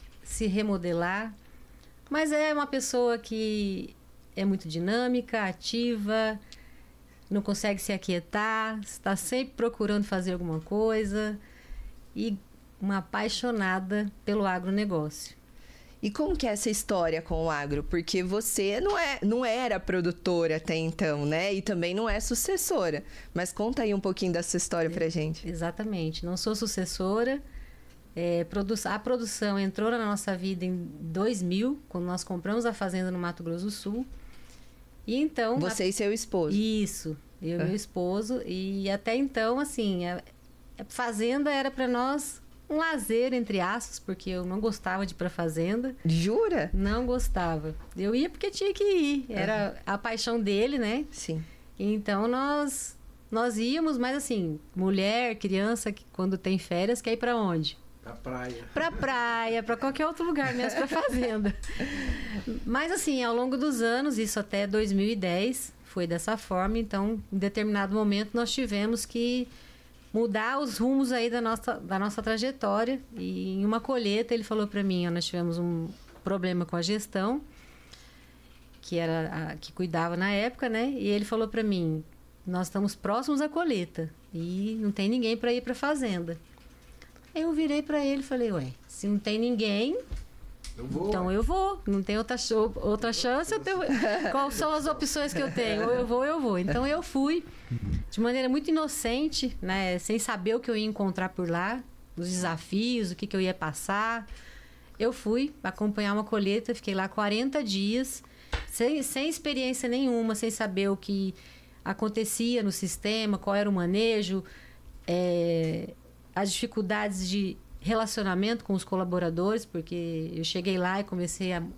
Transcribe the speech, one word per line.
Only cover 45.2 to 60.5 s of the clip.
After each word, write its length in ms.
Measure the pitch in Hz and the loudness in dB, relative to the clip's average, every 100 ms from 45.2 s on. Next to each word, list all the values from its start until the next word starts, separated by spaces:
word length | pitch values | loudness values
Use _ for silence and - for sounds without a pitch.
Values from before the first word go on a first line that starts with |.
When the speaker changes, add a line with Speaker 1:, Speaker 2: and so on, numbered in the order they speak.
| 175 | -4
Speaker 1:
fazenda. 680 | - 165 160 170 226 262 254 165 | 0 0 2 2 2 -2 -2 2
Speaker 2:
Jura? 640 | 165 185 247 440 320 156 | 4 4 4 4 2 2
Speaker 1:
Não 320 | 190 196 220 247 | 2 2 2 2
gostava. 640 | 247 - 190 175 160 156 156 - - | 2 2 2 2 0 -2 -8 -10 -2
Eu 160 | 196 | 0
ia 160 | 240 339 | 2 2
porque 220 | - 403 | 0 -6
tinha 200 | 392 403 | 0 -2
que 120 | 381 | 2
ir. 420 | 403 370 285 285 247 | 4 4 4 2 0
Era 420 | 202 202 214 202 | -2 0 2 0
Speaker 2:
Aham. 60 | - - | -2 -4
Speaker 1:
a 100 | 202 | -2
paixão 420 | 233 226 240 233 | -2 -2 0 2
dele, 380 | 202 202 247 285 | 4 4 4 4
né? 280 | 214 254 294 | 2 0 -2
Speaker 2:
Sim. 340 | - - 160 160 - - - | -6 -4 -4 -4 -14 -18 -2
Speaker 1:
Então, 480 | 202 214 208 196 226 | 0 2 2 2 2
nós, 680 | 254 277 294 294 - - - - - - | 2 2 2 0 -2 -8 -12 -18 -20 -4
nós 260 | 220 240 214 | 0 2 2
íamos, 400 | 240 311 320 254 | 0 2 2 2
mas 180 | 247 277 | 0 0
assim, 440 | 277 220 170 151 - 185 | 0 0 0 -4 -6 0
mulher, 580 | 190 196 196 226 247 214 | 2 4 2 2 0 0
criança, 540 | 202 190 208 233 214 | 0 2 2 0 -2
que 140 | 202 - | -6 -10
quando 240 | - 185 185 | -2 0 0
tem 220 | 185 185 | 2 0
férias, 420 | - 175 202 240 | 0 0 2 0
quer 120 | 226 | 0
ir 40 | 233 | 0
pra 180 | 240 233 | 2 2
onde? 400 | 196 165 151 - - - | 2 2 0 -4 -14 -18
Speaker 3:
Pra 100 | - | -16
praia. 500 | 117 131 127 127 117 120 | -12 -8 -6 -6 -8 -6
Speaker 1:
Pra 200 | 294 330 | -2 -2
praia, 720 | - 262 247 240 226 226 226 | 0 -2 0 0 0 2 0
pra 120 | 220 233 | 0 0
qualquer 300 | 269 269 311 | 0 0 0
outro 180 | 330 | 0
lugar, 300 | 339 294 262 | 0 2 0